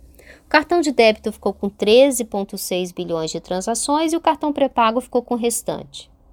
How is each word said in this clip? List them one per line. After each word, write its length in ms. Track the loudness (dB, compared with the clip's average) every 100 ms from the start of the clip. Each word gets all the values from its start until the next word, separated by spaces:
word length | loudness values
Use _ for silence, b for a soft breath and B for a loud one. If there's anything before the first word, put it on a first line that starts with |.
| -20 B B B _
O 40 |
cartão 300 | 0 2 0
de 100 | 2
débito 420 | 4 4 4 -2
ficou 200 | -6 -6
com 160 | -4 -6
treze 560 | -2 4 6 6 2
ponto 320 | -4 -6 -8 -8
seis 340 | -6 -4 -4
bilhões 380 | -8 -6 -4 -4
de 100 | -8
transações 720 | -6 -6 -4 -4 0 0 0
e 40 | 0
o 40 |
cartão 320 | 0 0 -2
pré-pago 480 | 0 0 2 0 0
ficou 220 | -2 -4
com 120 | -2
o 20 | -2
restante. 720 | -2 -4 -6 -8 -10 -18 -20 _ _